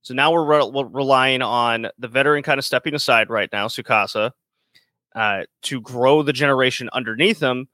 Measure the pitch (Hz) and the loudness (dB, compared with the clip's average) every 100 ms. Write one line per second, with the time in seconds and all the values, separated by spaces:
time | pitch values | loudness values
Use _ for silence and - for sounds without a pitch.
0 | - 127 147 170 151 151 123 135 127 120 | -8 0 2 4 4 2 2 -2 -6 -4
1 | 135 135 131 131 123 120 117 113 113 - | 2 4 4 0 0 0 0 0 -4 -10
2 | 117 127 139 147 143 139 135 131 165 147 | -4 0 2 0 0 -2 0 -2 -2 -4
3 | - 120 110 117 92 104 107 - - 113 | 2 2 2 -2 -4 -4 -6 -8 -2 0
4 | 98 110 110 _ _ _ _ _ _ _ | 0 -4 -4 _ _ _ _ _ _ _
5 | _ 113 107 98 - _ - 131 107 123 | _ -4 -4 -4 -8 _ -10 -10 -10 0
6 | 127 147 147 131 143 135 127 - 120 131 | 4 4 2 0 0 2 0 -2 -8 -8
7 | 113 113 180 185 143 123 131 | -8 0 0 2 -2 -2 -8